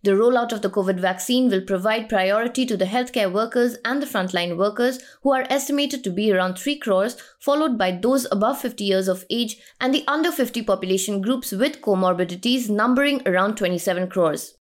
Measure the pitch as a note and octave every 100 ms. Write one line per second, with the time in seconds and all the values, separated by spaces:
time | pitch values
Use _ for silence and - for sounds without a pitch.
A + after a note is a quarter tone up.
0 | G3+ G3 A#3 B3 A#3 A3 G3+ G3+ F#3+ F#3
1 | F#3 F#3 - B3 B3+ F#3+ F#3+ F#3+ G#3 A3
2 | A3 G#3 F#3+ G#3 A#3 A#3+ B3+ G3 F#3+ A#3+
3 | B3 B3 G3 F#3+ A3+ B3 A#3+ A#3 - C#4
4 | C#4 G#3+ F#3 F#3 F3 E3+ G3+ G#3 B3 B3+
5 | - - C#4 C4 B3+ C4+ C4+ C#4+ C#4+ C#4
6 | G#3 F3+ G#3+ F#3 F#3 F#3 C#4 D4 A#3+ G3+
7 | G#3+ - - _ - D4 D#4 A3+ F#3 F3+
8 | A3+ C4+ B3 G3 A3 C4+ B3 - G3 F#3+
9 | F#3+ F#3 - A3+ A#3 - - _ B3+ C4+
10 | - D4+ E4+ D#4 A#3+ A#3 A3 F#3+ F#3 F#3
11 | F#3+ G3+ G3 B3+ - F#3+ C4+ D4 - F#3+
12 | F#3 F3+ F3 F3+ A#3+ B3+ A3 G#3 A#3 B3+
13 | C#4+ C#4 A#3+ F3+ G3 G#3+ F#3 F3 G3 F3+
14 | F3+ F#3 D#3+ D3+ - _